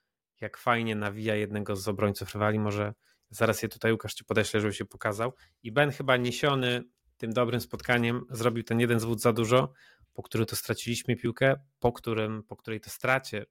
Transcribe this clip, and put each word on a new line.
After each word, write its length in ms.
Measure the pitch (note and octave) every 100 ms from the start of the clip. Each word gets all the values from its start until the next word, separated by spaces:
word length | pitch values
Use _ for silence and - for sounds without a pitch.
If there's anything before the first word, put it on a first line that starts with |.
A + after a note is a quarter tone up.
| _ _ _ -
jak 160 | G#2+ -
fajnie 380 | B2+ A#2 A2+ G#2+
nawija 400 | G#2 G#2 A2 G#2
jednego 400 | G#2 G#2 G#2 G2
z 120 | G#2
obrońców 460 | G2+ G#2+ G2 G2
rywali. 260 | G#2 G#2+ G#2+
Może 340 | G#2+ G#2 G#2+ - _ _ _
zaraz 340 | G#2 A2+ G#2+
je 60 | A2
tutaj, 220 | - A2+
Łukasz, 220 | A2 G#2+
ci 120 | - -
podeślę, 360 | A2 G#2 G#2+
żeby 120 | G#2
się 120 | G2 G2+
pokazał. 480 | - A2 G2+ A#2+ - _ _
I 80 | A#2
Ben 200 | A#2+ D3
chyba 260 | C#3 C3+ B2+
niesiony 680 | B2 A#2+ D3 C3+ B2 B2 - _ _ -
tym 120 | A2+
dobrym 280 | A2+ A#2 A#2+
spotkaniem 640 | - - - B2 A#2 B2 -
zrobił 340 | A#2+ A#2+ A#2
ten 160 | - A2+
jeden 200 | A#2+ A2+
zwód 220 | A2+ A2
za 120 | B2
dużo, 400 | A2+ A2 B2+ C#3 - - _ _
po 100 | -
który 220 | - A2+ A2
to 100 | -
straciliśmy 600 | - A2 A#2 A#2 - A#2
piłkę, 400 | A#2+ - C3+ C3+ - _
po 140 | B2
którym, 500 | - A#2 A2 A2 A2
po 120 | G2+ -
której 240 | - A2
to 100 | -
stracie 560 | - C3 C3 - G#2 A2